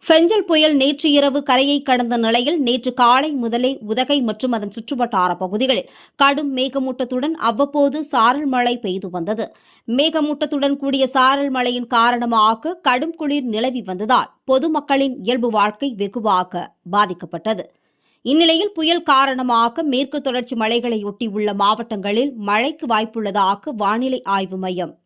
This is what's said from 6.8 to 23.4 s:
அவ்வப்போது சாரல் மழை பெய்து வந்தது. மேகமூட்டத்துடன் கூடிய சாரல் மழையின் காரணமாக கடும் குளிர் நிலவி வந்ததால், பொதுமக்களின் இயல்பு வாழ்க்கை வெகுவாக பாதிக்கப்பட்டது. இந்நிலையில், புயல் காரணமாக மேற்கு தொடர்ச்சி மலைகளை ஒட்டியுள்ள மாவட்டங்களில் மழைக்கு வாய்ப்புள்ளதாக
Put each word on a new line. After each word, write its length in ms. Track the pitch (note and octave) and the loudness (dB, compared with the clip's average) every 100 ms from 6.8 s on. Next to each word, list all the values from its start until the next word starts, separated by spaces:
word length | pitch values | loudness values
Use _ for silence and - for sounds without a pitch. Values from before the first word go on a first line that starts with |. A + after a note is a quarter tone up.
| C4 B3+ B3 B3+ C#4+ D#4+ A#3 | -4 -4 -4 -2 -2 -2 -2
அவ்வப்போது 500 | A3 C#4+ D4 C#4+ C#4 | 0 0 2 2 0
சாரல் 440 | D4+ C4 A3+ C4+ D4 | -2 2 4 2 0
மழை 180 | B3+ B3 A#3+ | 0 0 -2
பெய்து 320 | A3 F#3 F#3 | -4 -6 -6
வந்தது. 360 | F3 E3+ G#3+ A3 _ _ _ - | -6 -4 -4 -6 _ _ _ -4
மேகமூட்டத்துடன் 840 | A#3+ D#4 D#4+ D4 D4 D4 D4 C#4 C#4 | 0 2 0 -2 -2 -4 -2 0 0
கூடிய 300 | C#4 C4+ C4 | -2 0 0
சாரல் 460 | C4+ B3+ C#4 C#4+ C4 | 4 2 2 0 -2
மழையின் 300 | B3 B3 A#3+ | -2 -2 -2
காரணமாக 880 | A#3+ A#3 A#3+ A#3+ A3+ G#3+ A3+ D#4 F4 | 2 2 2 0 2 2 2 -4 -4
கடும் 320 | C#4 B3+ D#4+ | 0 0 -2
குளிர் 320 | E4 D4+ D4 B3+ | -4 -2 -2 -2
நிலவி 280 | G#3+ B3+ B3+ | -2 -2 -4
வந்ததால், 460 | F#3 F3+ G#3+ B3 - _ | -8 -6 0 0 0 _
பொதுமக்களின் 720 | - C4 D#4+ D#4 C#4+ C#4 C#4 B3 | 0 0 2 -2 0 0 0 -2
இயல்பு 280 | F#3 B3+ A#3 | -4 -2 0
வாழ்க்கை 420 | G#3+ G#3 G#3+ C#4 | 2 0 0 -6
வெகுவாக 680 | G#3+ G3 A#3+ G#3+ F#3 F#3 F3+ - _ - | -4 -6 -2 0 0 0 -6 -10 _ -4
பாதிக்கப்பட்டது. 720 | G3+ G#3 F3 E3 E3+ A3 G#3+ - _ _ _ _ _ | 0 0 -2 -10 -8 -4 -4 -6 _ _ _ _ _
இந்நிலையில், 500 | A3+ D4 E4 E4 G#4 | 0 4 4 4 0
புயல் 320 | G4+ D#4+ E4+ E4+ | -2 0 0 2
காரணமாக 680 | C4+ C4+ C4 B3+ A#3 A#3 A#3 | 4 4 0 0 2 2 0
மேற்கு 380 | D#4 B3+ C#4 D4 | -2 0 -2 -4
தொடர்ச்சி 360 | C#4 B3 A#3+ A#3 | -2 -4 -4 -2
மலைகளை 440 | A3 A#3+ A#3 A3+ | 0 0 0 -4
ஒட்டியுள்ள 500 | G3+ G3+ A#3 G3+ G#3 | -4 -6 -6 -2 -2
மாவட்டங்களில் 800 | G3+ G3+ A3 A3+ G#3 G3 G#3+ C#4 A#3+ | 0 0 0 -4 -6 -2 0 -2 -4
மழைக்கு 500 | G3+ G#3 C4 D#4+ C#4 | -2 -2 -2 -4 -2
வாய்ப்புள்ளதாக 920 | A3 A3+ A3+ G#3 G3 | -2 -2 -4 -4 0